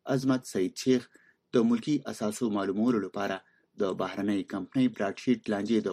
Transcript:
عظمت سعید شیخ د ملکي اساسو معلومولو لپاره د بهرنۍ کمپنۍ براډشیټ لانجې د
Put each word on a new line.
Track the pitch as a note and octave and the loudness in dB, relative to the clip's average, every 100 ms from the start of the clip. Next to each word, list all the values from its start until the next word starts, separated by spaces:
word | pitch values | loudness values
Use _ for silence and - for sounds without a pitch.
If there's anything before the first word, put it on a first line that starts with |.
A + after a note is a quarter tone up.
| - | -2
عظمت | C3+ C3 C3 - | 0 2 0 -2
سعید | G2+ F#2 - | -2 -2 0
شیخ | - B2+ - - _ _ _ | 2 2 0 -14 _ _ _
د | B2+ A2+ | 2 4
ملکي | A#2 D3+ D3 - | 2 0 -2 -2
اساسو | A2 G#2+ G#2+ A#2+ | -4 -4 -2 -2
معلومولو | G2+ F#2+ G2 A#2 A#2 | 0 -2 0 2 2
لپاره | F#2+ G2+ G2 F#2+ - _ _ - | 0 -4 -4 -4 -10 _ _ -2
د | G2 F#2 | -2 0
بهرنۍ | F#2+ F#2+ G2+ G2+ F2+ | -4 -2 -2 -2 -2
کمپنۍ | G2 F#2 C3 B2+ | -6 -4 2 2
براډشیټ | A2+ G2 F#2+ - A#2 - | 2 -4 -2 0 0 0
لانجې | G2+ G#2 A2 | -2 0 0
د | G2+ | 0